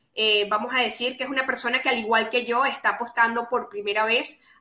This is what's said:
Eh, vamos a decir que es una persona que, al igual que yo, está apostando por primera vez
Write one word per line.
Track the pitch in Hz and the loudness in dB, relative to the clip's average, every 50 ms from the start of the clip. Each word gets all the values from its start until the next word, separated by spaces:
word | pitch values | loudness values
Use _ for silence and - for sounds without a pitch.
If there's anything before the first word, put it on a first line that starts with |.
| _ _ _ | _ _ _
Eh, | - 220 214 214 208 202 196 | 0 2 4 4 2 2 2
vamos | 214 214 226 247 254 | 0 0 0 -2 0
a | 254 | 0
decir | 247 214 - - 247 254 254 | 0 0 0 -2 -2 -2 -4
que | - 262 | -4 -6
es | 262 | -4
una | 277 262 262 | -2 -2 -2
persona | 262 247 - - 240 240 262 262 | 0 -2 -2 0 0 0 0 2
que, | 277 | 0
al | 247 233 | 0 0
igual | 220 214 233 220 220 226 | 0 2 2 2 2 2
que | 247 247 240 | 0 -2 0
yo, | 233 233 247 269 | 0 0 2 2
está | 269 262 - - 220 | 0 -2 0 0 -2
apostando | 202 - 240 233 - - 233 226 233 233 233 - | 0 0 -4 -4 0 2 2 2 2 -2 -2 -2
por | 247 240 - - | -2 -2 -2 -4
primera | - 202 202 202 208 214 220 | -8 -6 -4 -2 0 0 2
vez | 220 233 254 302 - - - - - - _ | 2 2 0 0 -2 -6 -10 -14 -20 -16 _